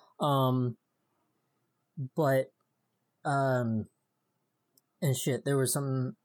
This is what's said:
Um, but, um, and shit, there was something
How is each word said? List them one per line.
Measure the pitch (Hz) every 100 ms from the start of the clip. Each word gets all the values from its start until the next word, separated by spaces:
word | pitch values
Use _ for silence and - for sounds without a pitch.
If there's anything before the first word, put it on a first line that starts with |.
| _ _
Um, | 151 139 131 127 123 113 _ _ _ _ _ _ _ _ _ _ _ - 131
but, | - 147 135 135 _ _ _ _ _ _ _
um, | 156 139 135 123 117 110 98 _ _ _ _ _ _ _ _ _ _ _
and | 147 123
shit, | 156 120 143
there | 139
was | 127
something | 147 139 131 127 -